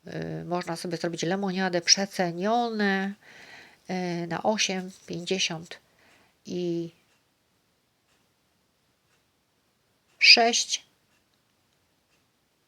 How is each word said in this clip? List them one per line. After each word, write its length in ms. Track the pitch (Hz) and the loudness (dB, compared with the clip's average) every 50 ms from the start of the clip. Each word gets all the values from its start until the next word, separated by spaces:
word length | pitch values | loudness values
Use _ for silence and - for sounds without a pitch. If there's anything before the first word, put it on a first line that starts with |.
| _ | _
y, 380 | 175 170 160 160 165 160 160 165 | -8 -6 -6 -6 -6 -6 -8 -6
można 320 | 165 175 180 180 170 165 | -4 -4 -4 -2 -4 -8
sobie 200 | 170 - 180 170 | -6 -6 -6 -4
zrobić 260 | 165 - 170 170 - | -4 -4 -4 -2 -2
lemoniadę, 580 | - 165 190 196 202 190 180 190 190 185 175 175 | -2 0 0 0 0 -2 0 0 0 2 0 0
przecenione. 1300 | 170 - - 196 196 190 - - 185 175 170 175 185 214 226 240 240 233 226 208 208 196 190 190 190 196 202 _ - - - - - - - - - - - _ _ - | 0 0 -2 -2 -2 -6 -2 -2 -2 -2 -2 -2 -2 0 0 0 0 -2 -2 0 0 0 2 0 -2 -4 -8 _ -20 -20 -20 -20 -20 -20 -20 -20 -20 -20 -20 _ _ -6
E, 380 | 180 185 180 180 170 175 175 | -6 -4 -4 -4 -4 -4 -4
na 160 | 170 165 - | -4 -6 0
osiem 480 | - 208 220 208 - - 190 185 180 185 - - - | 0 0 2 2 0 0 -2 -4 -6 -8 -12 -16 -12
pięćdziesiąt 760 | - 175 170 175 - 190 190 - - 170 160 170 - - - _ _ _ _ - - - - - _ _ _ _ | -10 -10 -8 -4 -2 -2 0 0 -2 -2 -6 -10 -14 -16 -18 _ _ _ _ -20 -20 -20 -20 -20 _ _ _ _
i 440 | 202 185 180 180 175 170 170 170 170 - _ _ _ _ _ _ _ _ _ _ _ _ _ _ _ _ _ _ _ _ _ _ _ _ _ _ _ _ _ _ _ _ _ _ _ _ _ _ _ _ _ _ _ _ _ _ _ _ _ _ _ _ _ _ _ _ _ _ _ _ _ _ _ _ _ | -8 -4 -2 -2 0 -2 -2 -4 -6 -10 _ _ _ _ _ _ _ _ _ _ _ _ _ _ _ _ _ _ _ _ _ _ _ _ _ _ _ _ _ _ _ _ _ _ _ _ _ _ _ _ _ _ _ _ _ _ _ _ _ _ _ _ _ _ _ _ _ _ _ _ _ _ _ _ _
sześć 680 | - - - 240 226 233 233 - - - - - - _ _ _ _ _ _ _ _ _ _ _ _ _ _ _ _ _ _ _ _ _ _ _ _ _ _ _ _ _ _ _ _ _ _ _ _ | 10 10 10 10 10 6 4 2 0 0 -4 -6 -6 _ _ _ _ _ _ _ _ _ _ _ _ _ _ _ _ _ _ _ _ _ _ _ _ _ _ _ _ _ _ _ _ _ _ _ _